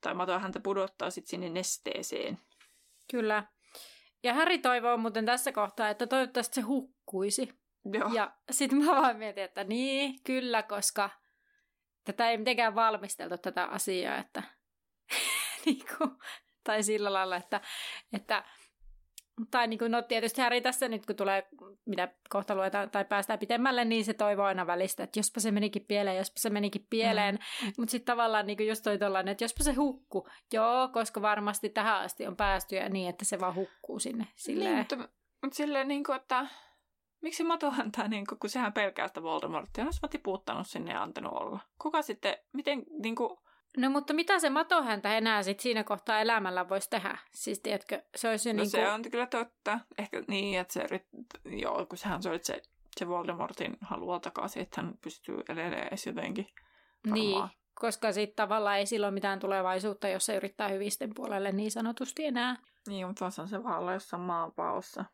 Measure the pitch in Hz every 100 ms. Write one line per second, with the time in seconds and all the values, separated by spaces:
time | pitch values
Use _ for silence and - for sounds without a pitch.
0 | - 185 262 185 196 - 196 196 196 _
1 | - - - 175 180 170 185 - - -
2 | - - - 185 _ _ - _ _ _
3 | _ 247 220 214 208 _ _ - - -
4 | _ _ 240 254 330 359 262 247 233 240
5 | 226 214 220 247 269 254 202 - 214 208
6 | 240 262 254 240 226 - 220 269 262 _
7 | - 190 202 208 254 - _ _ 202 208
8 | 208 226 202 - - 262 277 277 294 277
9 | 269 220 214 202 185 - 196 226 262 269
10 | 277 262 - 262 254 226 220 202 202 -
11 | 202 - _ _ _ _ _ _ _ _
12 | - 196 233 233 220 240 226 208 226 214
13 | 196 - 170 175 - 180 180 185 - 185
14 | 180 - - - - _ _ _ _ _
15 | _ - - 1047 - - - - - -
16 | 294 - - - _ _ - 214 202 214
17 | 202 190 190 180 - 202 - - - -
18 | - 202 - 214 - - - _ - -
19 | _ - _ - 220 254 233 220 233 240
20 | 240 226 226 233 247 247 247 254 254 220
21 | - 208 196 196 - - 185 202 - 185
22 | 180 - - 196 196 196 190 202 202 202
23 | 196 202 196 214 208 233 262 247 233 226
24 | 208 220 208 202 202 190 175 175 190 -
25 | 202 - 208 - 220 208 208 208 202 202
26 | 202 185 190 - 226 208 208 202 - 226
27 | 226 214 202 202 - - 226 202 226 247
28 | - 240 226 220 202 208 214 220 - 202
29 | 202 190 185 202 233 - 294 262 294 262
30 | _ 190 - - _ 226 226 254 262 233
31 | 220 - 208 208 208 208 208 214 214 202
32 | 185 - - 185 202 190 - 190 202 196
33 | 180 180 202 196 185 175 190 - - 214
34 | - 233 220 - - - - 220 - 269
35 | - _ _ _ 277 - 294 277 269 285
36 | 285 262 _ 254 269 - - _ _ _
37 | _ _ 320 - 330 330 294 262 220 208
38 | 208 214 202 - 208 254 226 208 202 -
39 | 185 - 160 160 156 160 - - 262 -
40 | 294 - - 190 - 113 190 - 165 -
41 | - - - - - 190 - _ 311 311
42 | 302 208 - - _ 262 285 277 - 311
43 | 214 226 240 359 _ _ _ - 254 277
44 | 285 302 339 381 320 277 330 349 254 208
45 | 202 220 226 214 190 202 254 220 208 202
46 | - 220 226 226 190 180 180 190 - 220
47 | 190 - - - - 208 214 202 - 208
48 | - - 233 220 233 214 208 - 196 214
49 | 226 233 247 247 233 _ - 220 - -
50 | 208 - - 196 202 190 180 175 - 190
51 | _ - 247 - - - - - - 180
52 | 208 175 185 170 - - - _ _ -
53 | 175 175 170 170 - - 165 - 196 -
54 | 175 175 175 - 196 - 180 - 170 -
55 | - - - - - 165 170 - - 196
56 | - - - 185 202 - _ _ _ _
57 | 214 214 214 190 190 - _ - 233 214
58 | 226 190 208 - 208 214 208 202 196 202
59 | 202 196 196 196 190 196 185 185 208 202
60 | 202 190 - 202 196 - 214 190 208 -
61 | 247 214 240 202 196 196 214 208 220 233
62 | 262 - 311 240 247 247 _ _ - 196
63 | 185 185 185 - 170 196 247 165 175 190
64 | 196 175 180 170 165 - 170 - 180 -
65 | 196